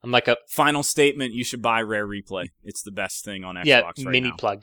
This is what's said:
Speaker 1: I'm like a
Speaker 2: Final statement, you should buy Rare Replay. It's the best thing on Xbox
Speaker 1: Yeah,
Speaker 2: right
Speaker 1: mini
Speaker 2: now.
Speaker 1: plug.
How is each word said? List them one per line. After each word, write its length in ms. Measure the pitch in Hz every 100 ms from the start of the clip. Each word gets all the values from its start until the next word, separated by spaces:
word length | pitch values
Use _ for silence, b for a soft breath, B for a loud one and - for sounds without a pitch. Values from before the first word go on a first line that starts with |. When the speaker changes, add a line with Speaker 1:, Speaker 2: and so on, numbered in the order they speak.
Speaker 1:
I'm 80 | 120
like 160 | 123 123
a 80 | 120 _
Speaker 2:
Final 360 | - 147 147
statement, 480 | 143 - 143 143 127
you 80 | 113
should 180 | 120 -
buy 200 | 117 113
Rare 240 | 110 107 104
Replay. 440 | 101 - 95 90 _
It's 200 | - -
the 100 | -
best 320 | 101 95 -
thing 180 | - 98
on 140 | 92 90
Xbox 80 |
Speaker 1:
Yeah, 160 | 143 127
Speaker 2:
right 180 | 85 -
Speaker 1:
mini 300 | 131 127 127
Speaker 2:
now. 80 | 87
Speaker 1:
plug. 260 | 113 101